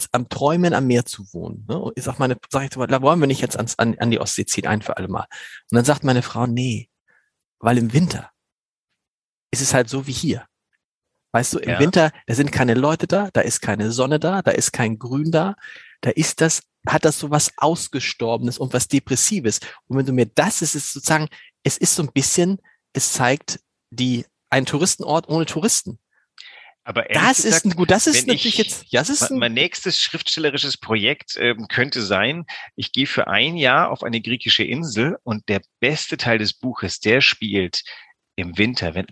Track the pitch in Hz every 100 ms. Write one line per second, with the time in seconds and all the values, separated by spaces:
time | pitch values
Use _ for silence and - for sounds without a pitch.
0 | - 127 120 - 139 170 175 127 131 120
1 | 113 - 98 87 85 95 107 165 - -
2 | 127 120 131 123 - 139 135 131 117 131
3 | 135 170 143 135 123 - 117 - 117 107
4 | 113 113 - - - - 95 107 - -
5 | 95 92 - - - - - 117 123 143
6 | 139 123 - 117 120 117 127 107 117 _
7 | _ _ _ _ _ _ 110 120 117 127
8 | 175 117 - _ _ _ _ _ _ _
9 | _ _ _ _ _ 120 135 139 120 135
10 | 135 127 156 98 - _ _ _ _ _
11 | _ _ _ 117 120 - - 87 147 185
12 | 156 - - 120 143 - 123 117 143 160
13 | - 185 202 - - - - 104 107 117
14 | 131 151 156 190 - 95 - - 117 110
15 | 120 135 156 165 185 208 - - - _
16 | - - 160 - 160 - - _ - 156
17 | 160 - 147 151 - - 147 170 - 135
18 | - - 117 117 120 120 131 127 - 139
19 | - 131 - 208 117 - - - _ 135
20 | 135 127 113 - 165 - 160 151 - 143
21 | - 156 151 - - _ - - 180 -
22 | 147 - 131 - 180 190 - _ _ -
23 | - - 127 139 - - - _ _ 117
24 | 127 120 - _ _ 135 131 143 180 -
25 | - 151 - 156 160 - 196 - - -
26 | _ _ _ _ - - - _ - -
27 | - 156 202 262 220 - 202 170 180 185
28 | 320 277 254 220 233 220 214 - - 120
29 | 165 285 - 262 120 117 170 - 190 -
30 | - - - - 156 139 143 127 - 110
31 | 104 147 - - 120 113 107 - 131 135
32 | 101 98 110 165 170 - - - 113 -
33 | 139 - - 101 135 170 135 139 175 127
34 | - 113 110 120 - 101 104 123 165 107
35 | 135 - - 107 - 98 - _ 123 151
36 | - 156 123 113 107 - 131 120 92 -
37 | 104 120 - - 110 98 90 - - -
38 | - _ _ - 87 82 107 123 87 82
39 | 92